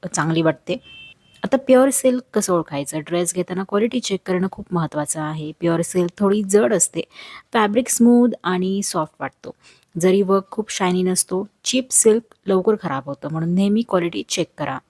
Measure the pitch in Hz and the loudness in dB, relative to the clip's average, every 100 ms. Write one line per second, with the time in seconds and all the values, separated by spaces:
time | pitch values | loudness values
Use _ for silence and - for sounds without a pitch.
0 | 180 - 156 165 160 156 - 180 - - | -6 -4 -2 0 0 -2 -6 -8 -8 -20
1 | - - _ _ 214 262 269 254 269 254 | -20 -20 _ _ -2 -2 4 4 6 2
2 | 262 247 - - 202 175 156 143 139 156 | 0 0 -2 -4 0 -2 -2 -6 -6 -8
3 | 151 175 175 180 175 180 196 202 233 247 | -4 -2 -2 -2 -4 -4 -2 0 0 -2
4 | - 190 - 185 190 - 208 175 160 151 | -4 -6 -2 -2 -2 -6 -6 -4 -2 -4
5 | 147 160 151 156 151 156 170 165 165 185 | -6 -6 -6 -6 -10 -4 -2 0 -2 -2
6 | 175 - 196 208 196 202 240 202 - 165 | -2 0 0 0 2 2 2 2 0 -4
7 | - - - - _ 233 214 208 247 - | -10 -14 -20 -20 _ 0 2 2 0 4
8 | 240 240 240 214 170 180 185 196 202 175 | 6 6 4 0 -4 -2 -2 -2 -4 -4
9 | 156 _ 139 _ - - _ _ _ 170 | -4 _ -12 _ -18 -18 _ _ _ 0
10 | 180 190 190 196 190 - 214 - 185 180 | 2 4 2 0 0 -10 -8 -2 0 2
11 | 185 180 - 190 202 _ - 254 254 - | 0 0 -2 -4 -6 _ -4 -4 0 2
12 | 226 220 - _ - 190 185 214 175 135 | 4 4 0 _ 0 0 2 0 -2 -6
13 | 139 139 147 160 165 180 196 208 233 185 | -6 -10 -6 -4 0 2 2 2 0 0
14 | 170 - - - 165 - - 135 _ | -2 -6 -6 -4 -4 -6 -8 -8 _